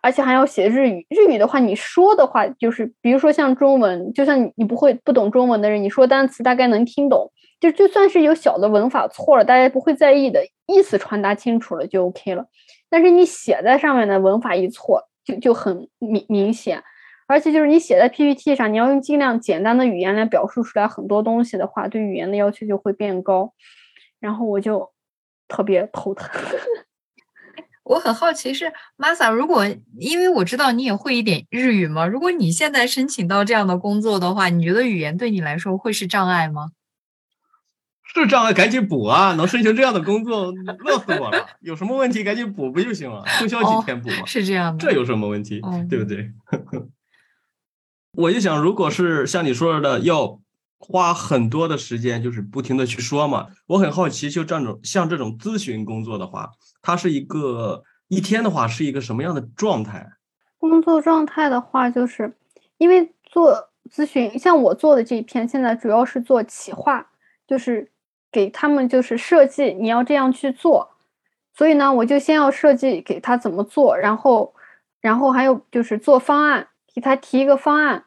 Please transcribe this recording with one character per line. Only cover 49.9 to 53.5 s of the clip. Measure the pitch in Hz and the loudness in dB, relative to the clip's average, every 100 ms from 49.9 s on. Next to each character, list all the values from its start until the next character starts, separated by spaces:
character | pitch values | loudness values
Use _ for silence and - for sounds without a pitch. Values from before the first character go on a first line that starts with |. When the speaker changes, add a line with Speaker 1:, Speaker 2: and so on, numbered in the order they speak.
| 127 | 0
Speaker 3:
要 | 143 208 107 - _ _ _ _ | 0 0 -2 -8 _ _ _ _
花 | - 185 175 | -6 -2 0
很 | - - 180 117 | -2 -2 -2 0
多 | 156 165 | -2 -4
的 | 147 | -4
时 | - 120 | -8 -6
间， | 120 117 | -4 -4
就 | 120 | -6
是 | 117 | -8
不 | 101 135 | -10 -10
停 | 123 131 | -4 -4
地 | 127 | -4
去 | 117 | -6
说 | 117 143 147 | -6 -4 -2
嘛。 | 131 - | -4 -8